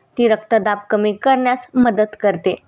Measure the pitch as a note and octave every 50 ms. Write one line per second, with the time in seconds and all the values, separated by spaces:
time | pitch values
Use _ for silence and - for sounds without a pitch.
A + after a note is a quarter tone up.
0 | _ _ _ - A#3+ A#3 G#3+ G#3+ A3 - A#3 A3 F#3+ G#3+ G#3 G3+ - - A3 G#3
1 | G#3 G#3+ G#3 G#3 - C4+ C4 B3+ B3+ B3 B3 B3+ - - - B3+ B3 B3 G#3+ G3
2 | G#3+ G#3+ G#3+ - - G#3 F#3 E3+ E3+ F#3+ F3+ - _